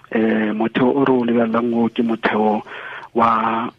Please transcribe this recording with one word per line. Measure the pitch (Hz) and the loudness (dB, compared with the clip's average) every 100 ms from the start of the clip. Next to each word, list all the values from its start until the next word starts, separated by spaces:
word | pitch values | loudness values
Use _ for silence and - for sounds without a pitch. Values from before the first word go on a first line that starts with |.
| - | -6
Eh, | 117 110 110 107 | -2 0 2 0
motheo | 107 113 - 127 | -2 -2 2 2
o | 139 | 4
re | 135 | 2
o | 127 | 2
lebelelang | 117 120 117 113 120 | 2 2 2 0 0
o | 117 113 | 0 0
ke | - | 0
motheo | 117 110 - 107 107 107 - - - - - | -2 -2 -2 0 0 0 -4 -14 -16 -16 -8
wa | 113 113 110 113 113 120 | 0 2 2 0 -2 -6